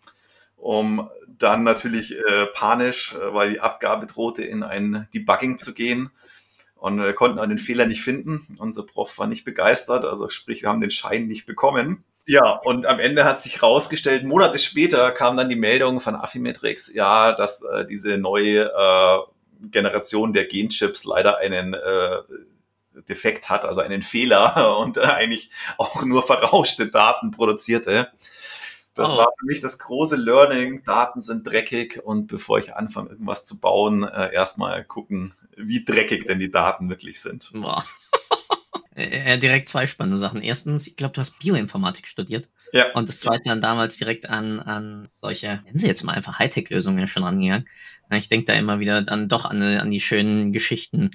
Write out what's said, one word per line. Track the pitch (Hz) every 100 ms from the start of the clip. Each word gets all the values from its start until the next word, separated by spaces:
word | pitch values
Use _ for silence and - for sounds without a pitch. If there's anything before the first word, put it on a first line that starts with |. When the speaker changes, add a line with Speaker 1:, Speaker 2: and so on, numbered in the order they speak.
| _ _ _ _ _ _
Speaker 1:
Um | - 107 107 107 107 - -
dann | - 107 110
natürlich, | 117 113 120 113 107 -
äh, | 107 101 104
panisch, | - 107 117 123 123 -
äh, | - 98
weil | 104 101
die | 107
Abgabe | 113 - 107 110 110
drohte, | - 117 113
in | - 107
ein | - 101 104 107 107
Debugging | 113 104 95 131 127
zu | -
gehen | 110 117 123 131 _ _ - _ _ _
und, | _ 98 101
äh, | 101
konnten | 101 123 107
auch | 107
den | 107
Fehler | - 120 113
nicht | 110
finden. | - 135 151 151 - -
Unser | 110 104
Prof | 101 - 104 -
war | 107
nicht | 113
begeistert, | - - 101 120 - 123
also | - 101 104
sprich, | - - 113
wir | 104
haben | 113
den | 104
Schein | - 107 113 113
nicht | 110 -
bekommen. | 110 135 135 135 185 _ _ -
Ja, | 139 143 -
und | - 123 131
am | 127
Ende | 123 147
hat | 143 135
sich | - -
rausgestellt, | 113 135 - 156 143 135
Monate | 135 165 190 143
später | - 147 170 139 127
kam | 123 123 127
dann | 127
die |
Meldung | 117 107 127 131 127
von | 117 -
Affymetrix, | 123 123 123 - 113 110 -
ja, | 107 98 110 113 110
dass, | 101 -
äh, | - 104 101
diese | 104 104 101
neue, | 95 101 104 104
äh, | 107 98 98 92 92 92 - _ _ _ -
Generation | 107 101 104 - 107 113
der | 101 95
Genchips | 98 110 - 101 -
leider | - - 98 101
einen, | 98 92 92
äh, | 92 95 95 90 92 - 65 - _ _ _ _ 69 -
Defekt | - 110 - -
hat, | 95
also | 78 92
einen | 85 98
Fehler | - 113 123 101 110 - 113 104
<laughs> |
und, | 113 -
äh, |
eigentlich | 131 92 113 113 - - - -
auch | - 151
nur | 131 127
verrauschte | 127 127 113 202 143 - 110
Daten | - 110 - 113
produzierte. | 104 113 107 - 117 104 107 123 _ - - - - - - _
Das | - 127
Speaker 2:
Oh. | 131
Speaker 1:
war | 117 -
für | 131
mich | 143
das | 131 -
große | - 127 156 143
Learning, | 113 127 143 131 127 135
Daten | - 107 120 123
sind | 117 113 107
dreckig | 110 110 120 120 -
und | 107 107 107
bevor | 104 - 110
ich | 104
anfange, | - 107 101 -
irgendwas | 104 101 101
zu | - 101
bauen, | 95 101 104 104
äh, | 101 98 92
erstmal | 90 95 - 95 92
gucken, | - - - 98 92 - _ -
wie | 107 120
dreckig | - 110 107 107 -
denn | 95
die | 95
Daten | 92 85 - 90
wirklich | 92 95 -
sind. | - - -
Speaker 2:
Boah. | 107 101 - -
<laughs> | - _ - - - - - _ 339 - -
Äh, | - 135 135 127
direkt | 131 135 135
zwei | 135 135
spannende | - - -
Sachen. | 98 113
Erstens, | 110 123 151 147 -
ich | -
glaub, | 139
du | 135
hast | 131 -
Bioinformatik | 156 165 101 - 92 - -
studiert. | - 98 113 - _ -
Speaker 1:
Ja. | 127 123
Speaker 2:
Und | 120 110
das | -
zweite | 120 117
dann | 120 113
damals | 110 117 113 -
direkt | 110 113 -
an, | 110 110 107
an | - 107 107 104 101
solche, | _ 101 98 107 101
nennen | - 135
sie | 202
jetzt | -
mal | 90
einfach | 82 - -
Hightech-Lösungen | 123 - - 190 185 95 98
schon | -
rangegangen. | 180 95 92 101 - - - - -
Ja, | 104
ich | -
denk | 113 113
da |
immer | 107 104 104
wieder | 104 104
dann | 101 107 104
doch | 113
an, | - 104
an | 101 104 104
die | 101
schönen | - 107 104 107 104
Geschichten | 104 - 117 - - 98